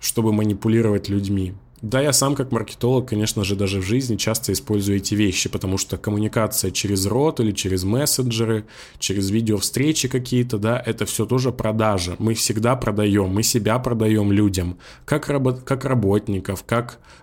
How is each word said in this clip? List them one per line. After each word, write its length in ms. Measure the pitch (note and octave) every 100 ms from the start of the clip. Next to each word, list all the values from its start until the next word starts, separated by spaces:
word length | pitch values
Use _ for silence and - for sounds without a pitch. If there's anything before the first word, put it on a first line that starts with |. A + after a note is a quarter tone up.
чтобы 320 | - - A2
манипулировать 800 | G#2+ G#2+ G2 A2+ A2+ A2+ G2+ G2+
людьми. 440 | G2+ G2 G2 F#2 F#2+ - -
Да, 180 | A2 C3
я 140 | D3
сам 200 | B2 C#3
как 180 | C#3+ B2
маркетолог, 540 | A#2 G#2 - A#2+ C3 B2+
конечно 380 | G#2+ G#2+ -
же, 100 | F#2+
даже 260 | G2 G2 G2
в 40 |
жизни 320 | F#2 B2 B2+ G2+
часто 360 | - A2 -
использую 440 | F#2+ - G#2 G2+ G2+
эти 180 | F#2+
вещи, 360 | G#2 G#2 - -
потому 260 | G2+ F#2+ F#2+
что 220 | - F#2
коммуникация 720 | - G#2 G#2+ A#2 G#2+ - F#2+
через 340 | - G2 G2
рот 340 | G2 A#2 D#3 D#3
или 140 | A2
через 320 | G2 F#2+ F#2
мессенджеры, 800 | F#2+ A#2+ D3 - B2+ A2+ A2+ A2 G#2+ - - -
через 320 | - G2 G2
видеовстречи 800 | A2 A2+ G#2 - B2 D3 D#3 B2+
какие-то, 480 | B2+ B2 B2 B2 G#2+
да, 260 | G#2+ B2
это 200 | A2+ A2
всё 220 | G#2 - G#2+
тоже 260 | B2+ B2+
продажа. 640 | - A2 A2 A2 G2 F2+ F2
Мы 140 | A2
всегда 440 | A2+ - A2 A#2 C3
продаём, 520 | - G2+ G#2 G2+ F#2+
мы 140 | G2
себя 360 | A2+ B2 G#2 B2
продаём 540 | B2 A#2 A2 G#2+ G2+
людям, 460 | G2 G#2 F#2 F2 F2+ - -
как 240 | - D3+ D3+
рабо-, 320 | C#3+ B2+ B2+
как 220 | - C3
работников, 800 | C3 B2+ G2 G#2 - G2 F#2+ F#2
как 340 | - A#2 A#2+ - - -